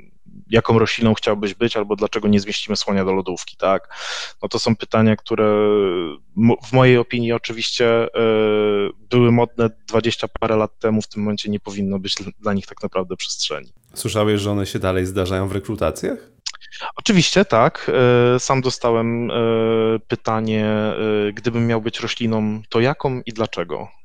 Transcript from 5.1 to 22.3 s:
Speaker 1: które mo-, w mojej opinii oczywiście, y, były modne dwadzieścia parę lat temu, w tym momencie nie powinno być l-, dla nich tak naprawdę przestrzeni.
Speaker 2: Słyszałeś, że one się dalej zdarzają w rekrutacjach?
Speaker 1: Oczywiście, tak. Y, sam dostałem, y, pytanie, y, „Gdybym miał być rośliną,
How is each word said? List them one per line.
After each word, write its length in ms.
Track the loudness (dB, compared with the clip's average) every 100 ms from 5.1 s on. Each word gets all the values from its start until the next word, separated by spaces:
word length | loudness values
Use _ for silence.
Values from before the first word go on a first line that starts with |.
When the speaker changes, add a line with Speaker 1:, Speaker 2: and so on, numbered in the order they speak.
| 2
Speaker 1:
które 300 | -2 0 2 4 4 4 2 0 -4 -8 -10 2
mo-, 200 | 4 4
w 80 | 2
mojej 260 | 4 6 6
opinii 340 | 2 -2 -2
oczywiście, 760 | -2 -4 -8 -6 0 2 2 2
y, 20 | 0 2 2 2 2 2 0 -2 -6 -2
były 220 | 4 4
modne 380 | 4 2 0 -2 -2 -2
dwadzieścia 420 | 0 0 -4 -8 -4
parę 160 | 0 0
lat 220 | 0 -2
temu, 240 | -2 -2
w 60 | -2
tym 140 | -6
momencie 280 | -4 -4 -4
nie 100 | -6
powinno 380 | -6 -6 -4 -4
być 220 | -6 -8
l-, 120 | -8 -8
dla 140 | -4
nich 120 | -4 -6
tak 160 | -10
naprawdę 340 | -6 -6 -6 -8
przestrzeni. 560 | -10 -8 -8 -8 -12 -20 _
Speaker 2:
Słyszałeś, 460 | -10 -4 0 2 2
że 100 | 0
one 160 | -2 -4
się 120 | -2
dalej 280 | -2 0 -2
zdarzają 420 | -2 -2 -2 -2
w 40 |
rekrutacjach? 760 | -4 -6 -2 -2 -2 -6 -6 -10 _ -16 -16 -18 -14 -12 -4
Speaker 1:
Oczywiście, 480 | 2 2 4 2
tak. 460 | 2 4 2 0 -2 2 4 6 4 2
Y, 40 |
sam 200 | 0 0
dostałem, 680 | 0 -2 0 0 0 -2 -4
y, 40 | -2 0 0 0 2 0 -2 -4
pytanie, 680 | -4 -2 -2 0 0 0 0 -2 -2 -2 0 -2
y, 40 |
„Gdybym 340 | -2 -4 0 0
miał 140 | 0
być 200 | -2 -6
rośliną, 640 | -8 -4 -2